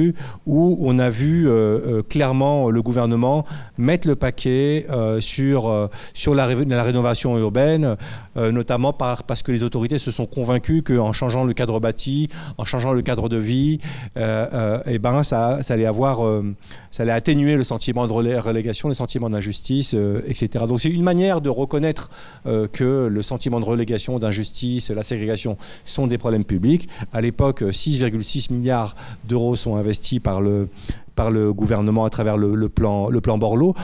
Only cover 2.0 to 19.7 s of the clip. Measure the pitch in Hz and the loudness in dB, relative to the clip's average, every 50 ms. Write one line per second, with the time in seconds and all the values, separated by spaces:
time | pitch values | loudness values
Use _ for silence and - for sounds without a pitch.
2 | 104 - - 147 143 131 131 131 135 143 147 143 131 117 113 117 107 123 120 123 | -2 0 0 2 2 2 2 2 2 4 2 2 2 2 2 2 2 0 0 2
3 | 120 117 117 117 123 127 143 156 151 - 151 147 123 - - - 120 139 175 175 | 2 2 2 2 2 2 2 0 -2 -4 -8 -12 -12 -10 -4 0 2 2 2 2
4 | - 160 139 - 135 127 - - - 131 127 135 143 143 151 156 160 - 139 120 | 2 2 2 2 0 -2 -2 -2 0 0 2 2 2 2 2 0 -2 -2 -2 0
5 | 110 110 110 110 113 - - - 135 135 139 131 110 113 107 104 104 98 - - | 0 0 0 0 -2 -2 -2 0 2 2 2 2 2 2 0 0 0 -2 -6 -10
6 | - - - - - 151 143 139 131 120 127 120 147 135 123 120 117 123 123 123 | -14 -12 -8 -4 0 2 4 4 4 2 2 0 0 0 2 2 2 2 2 2
7 | 120 120 117 - - 127 120 113 110 104 101 127 139 156 160 156 151 127 104 - | 2 2 0 0 0 0 0 2 0 2 2 2 4 4 4 2 2 0 0 -2
8 | - - - - - - - 123 113 110 117 123 113 - 127 120 127 143 143 - | -6 -10 -12 -14 -14 -10 -4 -2 0 0 0 0 0 0 0 0 0 0 0 0
9 | 135 123 123 - - - 120 - - - 123 117 120 117 - 120 117 123 151 131 | -2 -2 -4 -4 -4 -6 -4 -4 -2 -2 0 0 0 -2 -2 -2 -2 -2 -2 -2
10 | - 120 - - 120 - - 139 120 120 127 120 - - 160 165 143 - 127 123 | -4 -4 -4 -4 -6 -4 -4 -4 0 0 0 0 2 2 0 0 2 2 2 2
11 | 110 107 107 - 131 123 113 127 131 123 113 - 123 113 110 113 113 113 107 - | 2 2 0 -2 -2 0 0 0 0 0 0 0 0 0 0 0 0 0 -2 -2
12 | - 131 139 147 156 147 - - 156 147 - - 117 - - 127 120 131 131 120 | -4 -2 -2 -2 -2 -2 -6 -10 -12 -12 -10 -8 -6 -4 -2 -2 0 0 0 0
13 | - - 123 113 107 113 117 113 107 110 123 131 143 151 156 151 - 151 135 127 | 0 0 -2 0 0 0 0 -2 0 0 0 2 2 2 0 -2 -4 -8 -10 -10
14 | 117 101 - 117 113 110 110 110 117 - - 120 110 104 110 123 - 135 120 110 | -12 -10 -6 -4 -2 0 0 0 -2 -2 -2 -2 0 0 -2 -2 -2 -2 -2 0
15 | 104 120 123 147 147 - 131 113 117 120 135 143 127 - 123 110 110 110 104 113 | 0 2 2 2 2 2 2 2 2 2 0 0 -2 -2 0 2 2 2 2 2
16 | 131 139 131 117 117 110 107 104 101 101 98 - - - - - - - - - | 0 0 0 2 0 0 0 0 -2 -4 -6 -8 -14 -18 -18 -18 -18 -12 -6 -4
17 | 117 117 113 117 - 160 151 143 143 147 151 139 123 - 120 107 - 127 117 123 | -2 0 0 0 2 2 2 4 4 4 2 2 0 0 -4 -4 -2 -2 -2 0
18 | 123 110 107 117 117 117 127 120 113 113 110 113 107 120 104 - - 151 135 - | 0 0 0 0 0 0 0 0 0 -2 -2 -2 -2 -2 -4 -2 -2 -2 -2 -2
19 | 123 - - 127 117 113 107 104 98 104 98 - - - | -4 -4 -4 -4 -2 -2 -2 -2 -2 -4 -6 -6 -4 -2